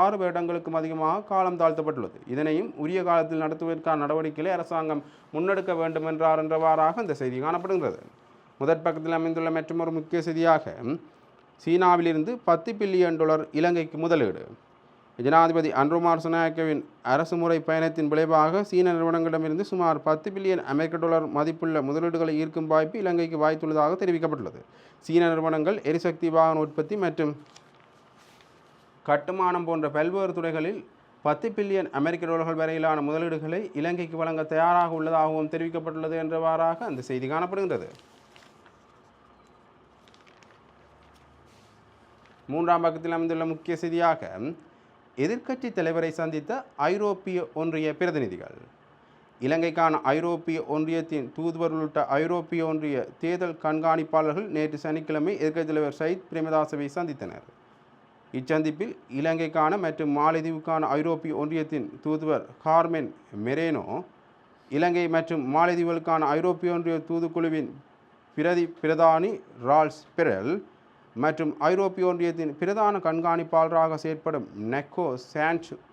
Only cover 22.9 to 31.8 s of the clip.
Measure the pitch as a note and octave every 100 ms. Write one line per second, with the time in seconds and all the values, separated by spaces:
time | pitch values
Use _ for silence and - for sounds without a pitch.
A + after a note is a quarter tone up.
22.9 | A3+ F#3 E3+ E3 D#3+ D#3 D#3+ D#3+ D#3 D3+
23.9 | F#3 F#3+ E3 D#3+ C#3+ F#2 - - - -
24.9 | - - E3+ E3+ D#3+ D#3+ D#3 D#3+ G#3 C#3+
25.9 | E3 F3 D#3+ E3 D#3+ D#3+ D#3 D3+ D#3 D3
26.9 | G#3 F3 D#3+ D3+ C#3+ - - - - -
27.9 | _ _ _ - - - _ _ _ _
28.9 | _ - D3 D3 F#3 F3+ F3+ E3 E3 D3+
29.9 | D3+ E3 G3 F#3+ E3+ E3 D#3 E3 G#3 -
30.9 | - _ _ D3+ D3+ A3+ G#3+ G3+ G3